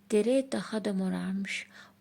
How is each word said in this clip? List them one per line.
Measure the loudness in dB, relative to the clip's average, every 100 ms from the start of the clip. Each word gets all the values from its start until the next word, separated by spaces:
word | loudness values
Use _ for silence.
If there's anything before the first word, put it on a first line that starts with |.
| 0
dere | 2 4 4 2
daha | -2 -2 -4 -2
da |
morarmış. | 0 0 0 -2 -4 -4 -6 -10 -18 -20 _